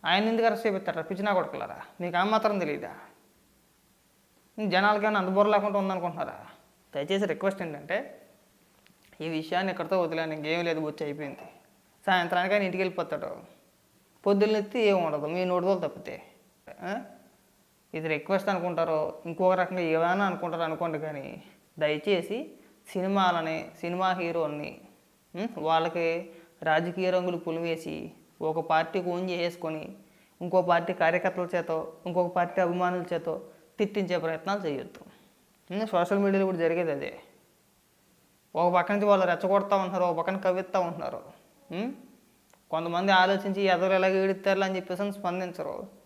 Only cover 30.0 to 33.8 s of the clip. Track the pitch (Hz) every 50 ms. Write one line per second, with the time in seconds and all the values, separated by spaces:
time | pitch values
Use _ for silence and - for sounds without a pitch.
30 | - - _ _ _ _ _ _ 175 175 170 185 175 175 175 170 165 175 185 -
31 | 170 160 170 180 175 190 180 185 180 170 - 175 165 - 160 160 156 - - -
32 | - 180 170 180 180 170 175 185 175 175 - - 185 175 175 180 180 180 180 180
33 | 170 165 175 165 165 165 160 - - - - - _ _ _ -